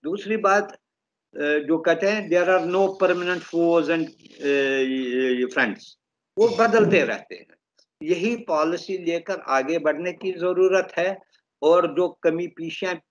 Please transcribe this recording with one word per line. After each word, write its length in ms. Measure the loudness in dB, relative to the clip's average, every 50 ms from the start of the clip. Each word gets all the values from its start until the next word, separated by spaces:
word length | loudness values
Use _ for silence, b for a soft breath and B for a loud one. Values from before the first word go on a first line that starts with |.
| _
दूसरी 340 | -6 -8 -6 -4 -4 -4
बात, 340 | 0 2 2 2 2 0 -2 -12 -20 _ _ _ _ _ _ _ _ _ _ _
अ, 60 | -4
जो 360 | -2 0 0 0 0 0 -2
कहते 300 | 0 2 0 0 2 2
हैं, 220 | 0 0 0 -2 0
"There 200 | 0 2 4 4
are 220 | 2 2 2 0 2
no 140 | 2 2 2 2 0 0
permanent 360 | 2 2 0 -2 -4 -4 -4
foes 460 | -6 -6 -2 0 2 4 4 2 2
and, 200 | 2 0 -2 -2 -4 -8 _ -20 -20 -18
अ, 1160 | -6 -2 0 0 2 2 0 0 0 0 0 -2 -4 -4 -2 -2 0 0 0 0 0 -2 -2 0
friends", 440 | 0 0 0 -2 -8 -14 -20 -20 _ _ _ _ _ _ _ _
वो 100 | 2 2
बदलते 540 | 2 4 2 2 4 4 4 4 4 4 2
रहते 340 | 2 0 -4 -8 -10 _ -18
हैं। 200 | -18 -18 _ -20 _ _ _ _ _ _ _ _ _ -4
यही 320 | -2 -2 -2 0 -4 -4
policy 600 | -4 -4 -4 -2 0 0 -2 -2 -6 -6 -8 -8
लेकर 420 | -6 -4 -4 -4 -4 -4 -6 -8 -8 -4
आगे 320 | -2 -2 -2 0 0 -2 -2
बढ़ने 340 | 0 -2 -2 -2 -4 -8 -8
की 180 | -6 -8 -8
जरूरत 640 | -6 -2 -2 -2 2 4 4 4 4 2 0 -2 -4
है, 220 | -4 -4 -4 -4 -6 b b b b b _ _ _
और 340 | 4 4 6 6 4 2 0
जो 240 | 0 -2 -2 -4 _ -2
कमी 240 | 0 0 0 -6
पेशियां 480 | -8 _ -12 -12 -12 -10 -6 -6 -6 -6 -6 _ _